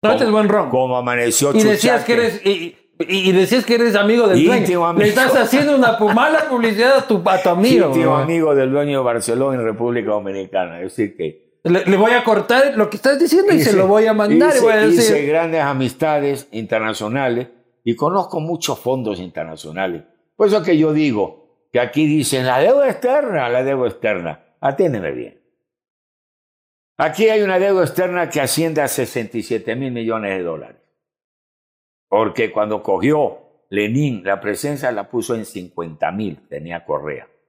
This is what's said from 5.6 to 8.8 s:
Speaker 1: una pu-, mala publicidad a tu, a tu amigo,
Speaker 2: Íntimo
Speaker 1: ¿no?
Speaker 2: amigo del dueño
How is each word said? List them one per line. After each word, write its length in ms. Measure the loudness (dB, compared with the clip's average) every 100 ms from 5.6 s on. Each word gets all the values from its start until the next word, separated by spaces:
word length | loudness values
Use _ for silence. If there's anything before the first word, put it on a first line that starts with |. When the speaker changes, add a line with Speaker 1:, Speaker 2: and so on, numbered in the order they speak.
| 2 4
Speaker 1:
una 240 | 2 2
pu-, 140 | 2
mala 340 | 2 2 2 0
publicidad 500 | -2 0 2 4 4
a 80 | 2
tu, 140 | 0 2
a 160 | 2
tu 80 | 2
amigo, 380 | 2 4 4 4
Speaker 2:
Íntimo 180 | 2 2
Speaker 1:
¿no? 60 | 2
Speaker 2:
amigo 380 | 0 0 2 2
del 160 | 2
dueño 280 | 0